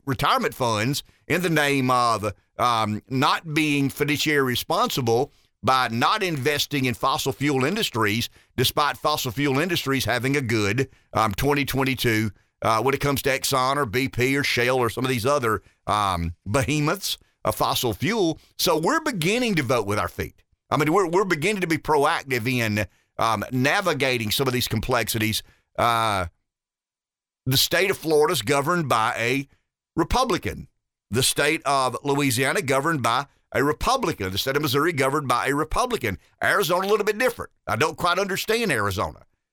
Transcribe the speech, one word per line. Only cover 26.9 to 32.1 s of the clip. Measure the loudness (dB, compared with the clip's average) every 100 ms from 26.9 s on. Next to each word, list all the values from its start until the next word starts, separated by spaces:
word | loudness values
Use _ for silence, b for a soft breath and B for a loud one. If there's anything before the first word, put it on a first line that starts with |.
| _ _ _ _ _ -2
the | 0
state | 2 2 0
of | 0
Florida | 2 4 4
is | 2
governed | 0 0 2 0 2
by | 2 0 0
a | -2 -2 -4 _ _ _ _ -4
Republican. | 0 2 2 0 -4 -8 -14 _ _ _ -6
The | -2
state | 0 2 0 0 0
of | 2 0 -2
Louisiana | -2